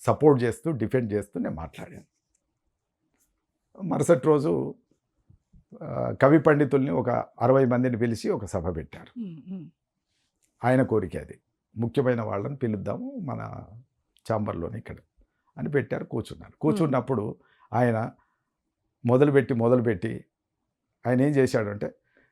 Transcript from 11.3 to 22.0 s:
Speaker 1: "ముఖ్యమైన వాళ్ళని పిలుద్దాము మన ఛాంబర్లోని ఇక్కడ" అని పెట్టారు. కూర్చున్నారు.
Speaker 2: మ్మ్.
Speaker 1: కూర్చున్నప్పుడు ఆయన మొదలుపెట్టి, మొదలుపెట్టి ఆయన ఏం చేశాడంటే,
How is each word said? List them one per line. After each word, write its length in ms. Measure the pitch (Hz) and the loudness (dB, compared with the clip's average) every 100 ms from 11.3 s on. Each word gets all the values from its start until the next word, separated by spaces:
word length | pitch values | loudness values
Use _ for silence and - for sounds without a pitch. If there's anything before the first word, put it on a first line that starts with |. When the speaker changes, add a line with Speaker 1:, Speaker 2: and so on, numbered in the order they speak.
| - _ _ _ 107 | -16 _ _ _ -6
Speaker 1:
"ముఖ్యమైన 440 | 117 139 127 120 | -2 0 2 0
వాళ్ళని 360 | 107 101 123 143 | -2 -4 -6 -6
పిలుద్దాము 640 | 117 104 101 - 254 277 | -4 -4 -6 -8 -10 -10
మన 400 | 151 113 107 104 90 113 - _ _ _ - | -10 -8 -10 -12 -16 -20 -20 _ _ _ -6
ఛాంబర్లోని 460 | 110 104 82 85 - | -4 -4 -6 -8 -10
ఇక్కడ" 180 | - 80 _ _ _ _ _ - | -14 -18 _ _ _ _ _ -12
అని 100 | 151 | -4
పెట్టారు. 360 | 143 117 - | -2 -2 -6
కూర్చున్నారు. 600 | - 127 - 78 80 _ 147 | -6 -8 -8 -14 -20 _ -2
Speaker 2:
మ్మ్. 60 | |
Speaker 1:
కూర్చున్నప్పుడు 640 | 214 156 131 120 123 107 - _ _ _ | 0 0 0 -2 -4 -4 -10 _ _ _
ఆయన 380 | 113 123 110 117 - _ _ _ _ _ _ _ _ 117 | 0 2 0 -4 -10 _ _ _ _ _ _ _ _ 2
మొదలుపెట్టి, 480 | 127 147 139 123 | 4 6 4 2
మొదలుపెట్టి 680 | 120 117 123 117 95 113 117 - _ _ _ _ _ _ _ 117 | 0 2 2 2 -2 -6 -8 -14 _ _ _ _ _ _ _ 0
ఆయన 140 | 127 | 2
ఏం 80 | 143 | 4
చేశాడంటే, 640 | 139 127 123 104 104 - - | 4 2 0 -2 -6 -8 -10